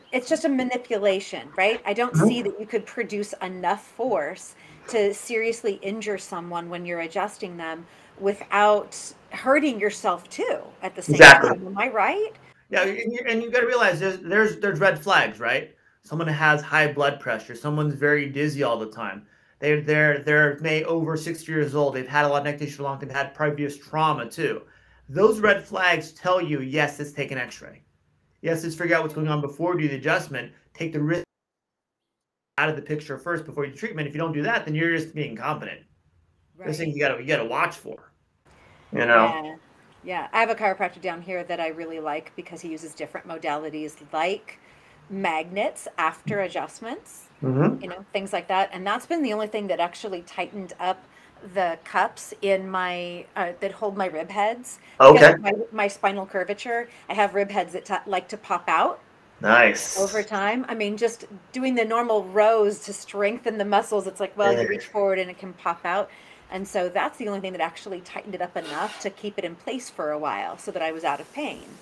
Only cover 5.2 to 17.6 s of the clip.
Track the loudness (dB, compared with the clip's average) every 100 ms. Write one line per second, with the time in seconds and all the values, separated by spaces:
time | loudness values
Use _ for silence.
5.2 | -4 -2 -2 -2 -4 -4 -6 -6 -6 -8
6.2 | -8 -10 -8 -8 -8 -10 -6 -6 -4 -4
7.2 | -4 -6 -12 -10 -10 -10 -14 -20 -20 -4
8.2 | -2 -2 0 4 6 4 0 -12 -16 -18
9.2 | -18 -4 2 4 4 0 -2 -2 -2 -4
10.2 | -6 -6 -4 -4 -8 -12 -10 -8 2 12
11.2 | 12 12 8 0 -4 -4 -2 2 2 0
12.2 | -4 -8 -20 _ _ 0 2 0 -4 -4
13.2 | -2 -2 2 2 2 4 2 2 -2 -2
14.2 | 0 2 2 2 -2 2 2 2 2 4
15.2 | 4 -2 -2 -2 -4 _ _ _ -10 -6
16.2 | -4 2 4 2 2 2 2 2 -2 -2
17.2 | -6 -6 -8 -8